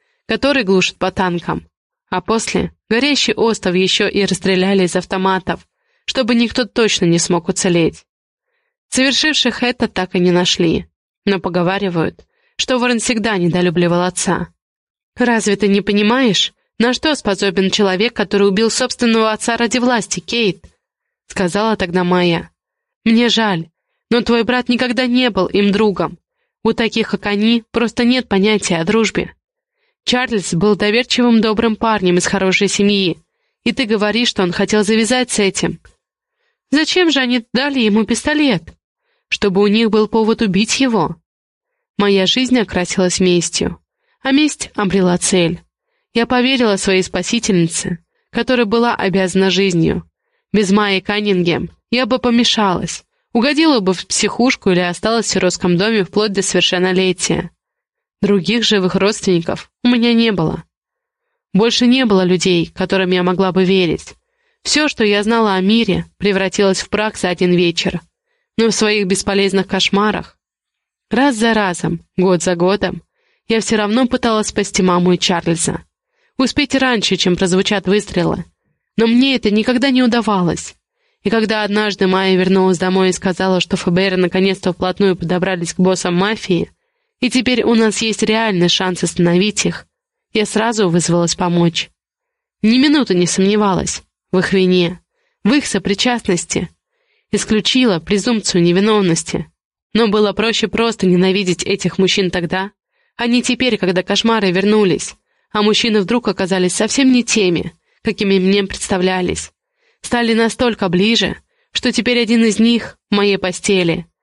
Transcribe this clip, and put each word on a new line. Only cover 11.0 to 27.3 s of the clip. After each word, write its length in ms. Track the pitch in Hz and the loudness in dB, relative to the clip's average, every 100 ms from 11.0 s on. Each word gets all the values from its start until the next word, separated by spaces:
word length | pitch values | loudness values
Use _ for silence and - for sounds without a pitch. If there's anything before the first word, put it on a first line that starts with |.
| _ _ | _ _
но 160 | - 196 | -4 -2
поговаривают, 840 | 185 180 175 196 202 170 156 - _ _ _ - | -2 -2 -2 -2 -2 -2 -4 -6 _ _ _ -8
что 220 | - 262 | -4 -2
Ворон 220 | 247 233 | 0 -2
всегда 380 | - 233 220 202 | -2 -2 -2 0
недолюбливал 640 | 175 180 180 170 175 175 | 0 0 0 0 0 0
отца. 460 | 180 180 - 165 175 _ _ _ _ _ _ - | -2 -4 -4 -4 -6 _ _ _ _ _ _ -4
«Разве 400 | 247 226 208 196 | 0 0 0 0
ты 120 | 208 | 2
не 120 | 196 | 0
понимаешь, 720 | 196 202 208 254 254 180 - _ _ - | 0 0 2 2 2 0 -2 _ _ -2
на 140 | 233 | -2
что 220 | 247 311 | 0 -2
способен 560 | 285 - 196 202 180 190 | -2 -2 -2 -2 0 0
человек, 420 | 190 196 185 226 | 0 0 0 -2
который 320 | - 208 202 202 | -2 -2 0 2
убил 240 | 196 226 | 2 0
собственного 640 | - 254 - 240 226 220 | -2 -4 -2 0 2 0
отца 240 | 214 - 233 | -2 -4 -2
ради 220 | 233 247 | -2 0
власти, 420 | 240 240 - - | 0 0 -2 -8
Кейт?» 440 | - 233 214 165 - _ _ _ _ _ - | -6 -2 -2 -2 -10 _ _ _ _ _ -12
сказала 420 | - 180 196 220 214 | -4 -2 -2 -2 -2
тогда 280 | 185 175 | -2 -2
Майя. 460 | 180 180 175 165 - _ _ _ _ _ | 0 0 0 -2 -6 _ _ _ _ _
«Мне 240 | 226 226 240 | 0 2 2
жаль, 400 | 226 214 175 165 _ _ _ - | 2 0 -2 -6 _ _ _ -2
но 120 | 233 | -2
твой 240 | 240 233 | 2 0
брат 240 | 226 247 247 | 0 -2 -2
никогда 380 | 240 254 240 254 | -2 -2 -2 0
не 240 | 240 254 | 2 0
был 160 | 196 - | 0 0
им 260 | 190 202 | 2 2
другом. 460 | 202 214 180 160 175 _ _ _ _ | 2 2 0 -4 -8 _ _ _ _
У 100 | 226 | -4
таких, 380 | 226 226 226 214 | -2 -2 -2 -4
как 160 | 202 | -4
они, 380 | 208 | -2